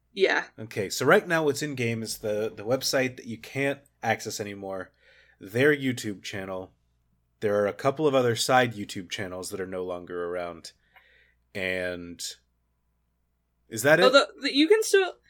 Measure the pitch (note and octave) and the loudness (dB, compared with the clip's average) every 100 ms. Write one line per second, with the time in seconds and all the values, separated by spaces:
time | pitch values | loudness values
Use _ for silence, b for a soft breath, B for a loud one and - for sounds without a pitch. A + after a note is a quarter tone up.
0 | _ G3+ F#3 D#3 - - A2+ A#2 F#2+ - | _ 0 2 2 -2 -12 -10 -6 -4 0
1 | C3 F#3 F3 E3 D#3 C3+ D3+ C3 A#2 A2+ | 4 4 4 0 0 -2 -4 -4 -4 -4
2 | A2 - G#2+ G#2 G#2+ - G#2 C3 - C#3 | -6 -8 -4 -2 -4 -6 -4 -2 0 0
3 | C3 B2 - A2 - C3+ C#3 C#3 _ _ | -2 -4 -14 -14 -10 -4 -4 -4 _ _
4 | A#2 A2 A2 - G2+ G2+ G2 F#2+ F2+ b | -4 -2 -4 -8 -8 -10 -10 -10 -12 b
5 | b b b b G2+ A2 C#3+ C#3+ C3+ B2 | b b b b -6 2 4 4 0 -4
6 | A2 F#2+ - G2+ F#2+ F#2 F#2 _ _ _ | -6 -8 -10 -10 -8 -10 -12 _ _ _
7 | _ _ _ - G#2+ G#2 G2+ - C#3 C3+ | _ _ _ -4 0 2 2 0 -2 2
8 | D#3 C3+ B2 A2+ - B2+ B2 G#2 G2+ G#2 | 2 4 2 2 2 4 4 -2 -10 -10
9 | F2 - F#2+ F#2 F#2 G2 F#2 F#2 F#2 F2+ | -10 -8 -8 -8 -10 -8 -6 -6 -6 -8
10 | F2 F2 F2 F2+ F2 E2+ - _ b b | -8 -6 -4 -4 -6 -10 -16 _ b b
11 | b b b b _ G#2 F#2 F#2 F2+ F2 | b b b b _ -6 -4 -2 -4 -6
12 | F2 F2 - - _ _ _ _ _ _ | -10 -12 -12 -14 _ _ _ _ _ _
13 | _ _ _ _ _ _ - A2+ C3 D#3+ | _ _ _ _ _ _ -14 0 4 8
14 | B3+ C4+ - - C4 C4+ D#4+ A4 G#4+ G4 | 8 6 4 -2 -2 2 6 6 6 4
15 | F#4 - b | 2 -4 b